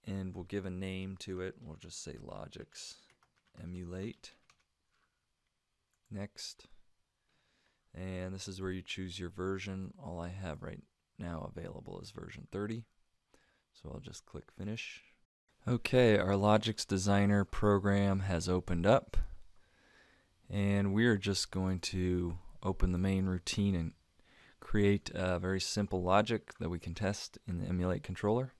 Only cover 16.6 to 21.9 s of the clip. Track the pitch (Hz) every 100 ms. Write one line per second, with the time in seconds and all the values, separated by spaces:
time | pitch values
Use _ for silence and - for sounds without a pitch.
16.6 | 107 107 - 98 98 101 101 101 98 -
17.6 | 104 101 98 98 98 95 95 85 85 90
18.6 | - 87 90 131 - - - - - -
19.6 | - _ _ _ _ _ _ _ _ 101
20.6 | 101 101 101 98 120 104 98 95 - 95
21.6 | 92 92 -